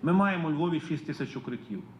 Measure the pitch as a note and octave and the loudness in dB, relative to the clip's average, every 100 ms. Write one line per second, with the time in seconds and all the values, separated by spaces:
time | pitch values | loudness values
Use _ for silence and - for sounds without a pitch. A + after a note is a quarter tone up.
0 | D#3 F#3 G3 F#3 D#3+ D3 E3+ D#3+ - D3 | 6 6 6 2 0 0 0 0 -2 -6
1 | - C3 B2 C3 A#2+ A#2+ - F#2+ - - | -4 -6 -6 -6 -8 -10 -8 -10 -10 -18